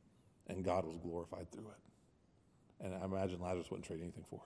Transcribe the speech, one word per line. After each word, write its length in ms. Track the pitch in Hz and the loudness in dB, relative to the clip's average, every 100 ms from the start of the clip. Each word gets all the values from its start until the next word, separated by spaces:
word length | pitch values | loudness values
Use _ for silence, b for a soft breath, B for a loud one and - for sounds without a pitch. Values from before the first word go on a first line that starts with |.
| - - - - - | -20 -20 -20 -14 -4
And 160 | 92 | 2
God 220 | 90 90 80 | 6 6 4
was 120 | 82 | -2
glorified 540 | 87 85 82 90 87 | -2 -2 -2 -6 -8
through 160 | - 107 | -8 -10
it. 1160 | - - - - - - - - - - - 95 | -14 -20 -20 -20 -20 -20 -20 -20 -20 -20 -6 -4
And 100 | 92 | -2
I 100 | 95 | 2
imagine 340 | 95 95 90 | 4 4 2
Lazarus 300 | 90 92 82 | 2 0 0
wouldn't 160 | 95 - | -4 -4
trade 140 | 80 | -4
anything 220 | 85 - - | -4 -6 -8
for 140 | - | -10